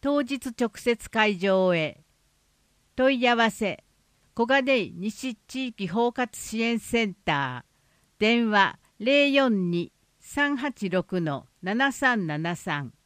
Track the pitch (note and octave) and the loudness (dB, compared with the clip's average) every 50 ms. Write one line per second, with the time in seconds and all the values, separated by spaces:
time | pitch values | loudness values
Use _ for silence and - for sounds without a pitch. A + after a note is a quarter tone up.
0 | - C#4 C#4+ C#4+ D4 A#3+ C#4 C4 - C4+ A3+ - B3 A3+ _ - - B3 A#3 A3+ | -2 0 0 0 0 -2 -6 -6 -6 -10 -4 -2 -4 -4 _ -4 -2 -2 -2 -2
1 | - - - A3+ A3 G#3+ G#3 F3 F3+ G3 F#3+ F#3+ F#3 F#3 F3+ E3+ D#3 D3 - _ | -4 -8 -2 0 2 2 0 0 0 2 4 4 4 4 2 2 0 -4 -6 _
2 | _ _ _ _ _ _ _ _ _ _ _ _ _ _ _ _ _ _ _ - | _ _ _ _ _ _ _ _ _ _ _ _ _ _ _ _ _ _ _ 2
3 | B3+ C4 C#4 B3 A#3+ B3 A#3+ A#3 A#3 A3+ - - A3 G3 E3 - _ _ _ _ | 2 2 2 4 2 2 4 4 2 0 2 0 -4 -4 -4 -6 _ _ _ _
4 | _ _ _ _ _ _ _ - A#3 A3+ C4 C#4 C4 C4 C4+ B3 F#3+ G#2+ - - | _ _ _ _ _ _ _ -4 0 2 2 2 4 2 2 2 0 -2 -6 -8
5 | F#3 G#3+ G#3 - - C4 A#3 _ _ _ - B3+ C4+ B3+ A3+ - G3+ F3 D#3+ A3 | -8 -8 -8 -6 -8 -8 -8 _ _ _ -10 -8 -8 -8 -8 -8 -8 -4 -2 0
6 | A#3 A#3+ A#3 - B3 A#3 - - - - - A3 A3+ A#3 A#3 A3+ - - - A#3 | 0 0 0 -2 -4 -4 -6 -14 -14 -8 -4 -2 -2 0 -2 -2 -4 -2 -2 0
7 | A3+ G#3 F#3 _ _ - D#3 C#3+ C#3 C3 B2+ B2 - _ _ _ _ _ _ _ | 0 -2 -4 _ _ -2 0 0 0 -4 -6 -10 -14 _ _ _ _ _ _ _
8 | _ _ _ _ G#3 G#3+ A#3 A#3 A#3 A3 G#3+ G3+ G3 F3 - - _ _ _ _ | _ _ _ _ 2 2 4 4 2 2 4 4 4 4 2 -6 _ _ _ _
9 | G3+ A#3+ C#4 C#4+ C#4+ C#4+ C4+ C#4 C4+ B3+ A3 G3 F#3 F3 E3+ E3+ F3 - _ _ | 0 2 4 4 4 4 4 4 4 4 2 2 0 0 0 -2 -4 -6 _ _
10 | _ _ _ _ _ - - - C#4+ C#4+ C#4+ B3+ B3 D4 B3+ - - F#3+ E3+ F#3 | _ _ _ _ _ -10 -2 -2 0 0 0 -2 -4 -6 -6 -6 -6 -2 -2 -2
11 | E3+ _ - F#3 E3+ D#3+ C#3+ C3+ - _ _ _ - F#3 G3+ A#3 C4+ C#4 B3+ - | -2 _ -4 -4 -2 -2 -4 -6 -8 _ _ _ -6 -4 -2 0 0 0 0 0
12 | - C4 A#3+ A3+ F#3+ D#3+ D3+ D3 D#3+ E3+ F3 E3 - - D#3 D3 C#3+ A#2+ - _ | 0 0 2 0 -2 -2 -4 -4 -4 -4 -6 -6 -6 -6 -6 -4 -6 -8 -12 _
13 | _ | _